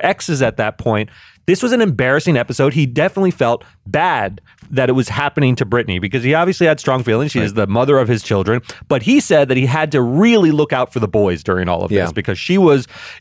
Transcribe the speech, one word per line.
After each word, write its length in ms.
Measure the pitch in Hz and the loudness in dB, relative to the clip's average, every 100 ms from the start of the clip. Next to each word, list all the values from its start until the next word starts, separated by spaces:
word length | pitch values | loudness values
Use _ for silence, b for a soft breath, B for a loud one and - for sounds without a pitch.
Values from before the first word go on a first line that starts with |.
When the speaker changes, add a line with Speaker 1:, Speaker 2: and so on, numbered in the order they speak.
| 165 | 0
Speaker 1:
exes 380 | 202 - 147 | -2 -4 -2
at 140 | 127 - | 0 0
that 200 | 110 - | -4 -4
point, 320 | - 107 110 b b b - | -2 -2 -4 b b b -2
this 180 | 185 | 0
was 80 | 247 | 2
an 100 | 240 | 2
embarrassing 560 | 214 120 127 143 180 143 | 0 0 0 2 2 0
episode. 360 | 120 120 139 147 | 0 0 0 2
He 100 | 139 | 0
definitely 460 | 120 175 196 190 | 0 -2 0 -2
felt 320 | - 123 117 b b - | 0 0 -2 b b -6
bad 520 | 147 165 147 101 101 b b - | -2 0 0 -4 -8 b b -6
that 180 | 135 127 | -2 0
it 40 | |
was 180 | 131 120 | 0 -2
happening 460 | 151 240 - 139 123 | -4 -4 0 0 0
to 100 | 110 | 0
Britney 340 | 120 113 90 | -2 -2 -4
because 240 | 98 127 | -4 -4
he 120 | 120 156 | 0 0
obviously 320 | 175 190 170 | 0 2 0
had 120 | 156 | 0
strong 220 | - 131 | -2 -2
feelings. 280 | 123 110 147 | 0 -2 0
She 80 | 123 | -2
Speaker 2:
Right. 60 | 107 | -2
Speaker 1:
is 80 | 104 | -2
the 100 | 101 | -2
mother 320 | 104 135 143 | 0 2 2
of 100 | 117 | 2
his 140 | 117 | -2
children. 400 | - 104 95 117 B B - | 0 -2 0 -2 B B -4
But 140 | 139 | -2
he 180 | 117 247 | 2 0
said 280 | - 160 139 | 2 2 2
that 100 | 127 | 0
he 80 | 131 | 0
had 260 | 151 156 | 0 0
to 80 | 143 | 0
really 500 | 120 139 220 226 170 | 0 2 4 4 4
look 200 | 151 147 | 2 0
out 220 | 135 127 | -2 -2
for 60 | 123 | -2
the 80 | 110 | -2
boys 340 | 107 101 87 | 0 0 0
during 260 | 73 92 90 | -2 -2 -2
all 140 | 87 | -2
of 80 | 92 | -2
Speaker 2:
Yeah. 120 | 98 | -2
Speaker 1:
this 80 | 85 | -2
because 240 | 82 98 92 | -4 -6 -6
she 220 | - 185 | -2 2
was 280 | 180 139 123 B B B | 4 4 0 B B B